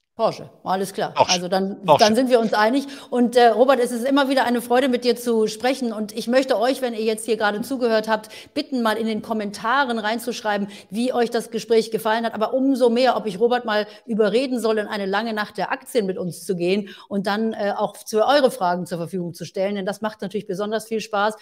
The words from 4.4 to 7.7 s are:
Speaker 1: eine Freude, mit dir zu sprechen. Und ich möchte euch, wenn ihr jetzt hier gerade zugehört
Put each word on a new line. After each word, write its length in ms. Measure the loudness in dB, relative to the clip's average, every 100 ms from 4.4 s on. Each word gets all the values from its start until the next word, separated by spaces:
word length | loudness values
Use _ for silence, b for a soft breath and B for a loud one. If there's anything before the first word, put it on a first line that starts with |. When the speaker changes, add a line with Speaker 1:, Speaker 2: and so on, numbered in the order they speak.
| 2
Speaker 1:
eine 160 | 0
Freude, 260 | 0 2 2
mit 160 | 2
dir 140 | 0 0
zu 300 | 0 2 0
sprechen. 440 | 0 -2 0 -4
Und 220 | -4 -8
ich 140 | -6 0
möchte 300 | 2 2 2
euch, 240 | 0 0
wenn 120 | -4
ihr 100 | -2
jetzt 220 | -2 -2 -2
hier 100 | 0
gerade 260 | 0 -2
zugehört 460 | -4